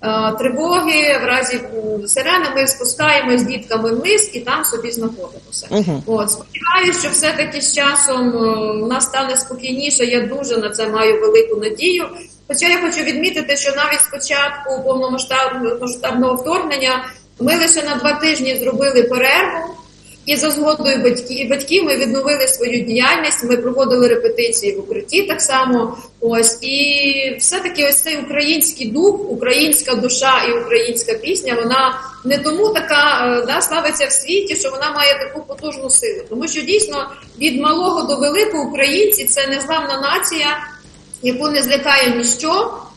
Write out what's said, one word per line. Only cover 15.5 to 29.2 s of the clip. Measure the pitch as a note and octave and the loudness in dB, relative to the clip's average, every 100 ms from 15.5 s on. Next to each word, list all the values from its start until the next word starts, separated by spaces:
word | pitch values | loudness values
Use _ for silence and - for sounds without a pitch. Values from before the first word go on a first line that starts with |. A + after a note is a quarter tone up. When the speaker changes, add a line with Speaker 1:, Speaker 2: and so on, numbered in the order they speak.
| B3 A#3 | -2 -4
Speaker 1:
повномасштабного | A#3+ B3 - B3+ A#3+ B3+ | -4 -6 -6 -4 0 2
вторгнення | B3 D4+ F4+ D#4+ C#4 C4 B3+ - - _ _ | 0 0 -2 -2 0 0 0 -4 -14 _ _
ми | B3 E4 | 0 2
лише | E4 D#4+ | 4 2
на | D4 | 0
два | C#4+ D4 | -2 0
тижні | D4 D#4 C#4+ C4 B3 | 0 0 0 0 0
зробили | B3 A3+ C#4 B3 | -2 0 2 4
перерву, | A#3+ B3 C4 D#4 F#4+ E4+ E4 - - - - - - | 4 2 4 4 2 -2 -8 -12 -18 -20 -20 -16 -2
і | D4 | 0
за | D4+ | 0
згодою | C#4+ D4 D4+ C#4 C4 | 0 0 2 0 4
батьки-, | B3 A#3+ - C4 B3 | 2 2 -4 -8 -2
батьків | C#4 - F4 | -2 2 2
ми | D#4+ B3+ | 2 0
відновили | C4 C4+ C4+ D4 C4 | 0 0 0 2 2
свою | - A#3+ A#3+ | 0 0 -2
діяльність, | G#3+ A3+ B3+ E4 D#4 - | 0 2 2 2 0 -2
ми | A#3+ A#3+ | -4 -4
проводили | A#3+ B3+ C4 B3 A#3+ | -4 0 2 4 4
репетиції | A#3 A3+ A3+ A#3 A3+ G3+ G3 | 4 2 0 0 0 -2 -4
в | |
укритті | G3 G#3+ - E4+ | -6 -8 -2 0
так | G4+ D#4 | 0 -2
само. | - C4 B3+ A#3+ A3+ - - - | 0 2 2 2 0 -6 -16 -4
Ось, | A3+ A#3 A3+ - | 0 2 2 0
і | C4 C4+ C#4+ C#4+ C#4 C4+ C4+ A#3 | -4 0 0 2 0 0 -2 -2
все-таки | - F4+ F4+ F4 C#4+ | -2 -2 -4 0 2
ось | - | 2
цей | D#4+ D4+ | 0 -4
український | C4 C#4+ D4 D#4+ - - A#3+ | -4 -2 0 0 -2 -4 -4
дух, | A#3+ F#4+ G4+ | 2 2 2